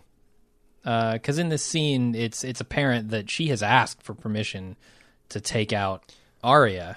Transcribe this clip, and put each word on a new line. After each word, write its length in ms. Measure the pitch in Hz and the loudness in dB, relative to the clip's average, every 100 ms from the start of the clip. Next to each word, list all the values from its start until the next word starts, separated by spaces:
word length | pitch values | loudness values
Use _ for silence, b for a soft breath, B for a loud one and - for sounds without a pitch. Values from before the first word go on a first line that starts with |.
| - _ _ _ _ _ _ _ - | -18 _ _ _ _ _ _ _ -2
Uh, 320 | 117 113 113 | 0 0 -2
'cause 200 | - 147 | -2 -2
in 120 | 170 | 0
this 140 | 151 | -2
scene, 520 | - 165 151 131 120 113 | -2 0 2 2 0 0
it's, 280 | 117 - 127 | -4 -4 -8
it's 160 | 123 | -8
apparent 480 | 120 - 139 120 110 | -4 0 2 0 0
that 200 | 110 98 | -4 -4
she 180 | - 160 | -2 -2
has 140 | 120 | 0
asked 400 | 104 127 110 - | 4 6 4 -2
for 100 | - | -14
permission 640 | 104 110 107 104 98 92 - b b b b - | -10 -4 -4 -4 -6 -12 -16 b b b b -12
to 120 | 104 | -10
take 320 | - 117 104 | -4 -2 0
out 400 | 107 98 95 - b b _ | 0 -2 -4 -12 b b _
Arya. 520 | 117 147 120 92 87 | 4 6 6 2 -8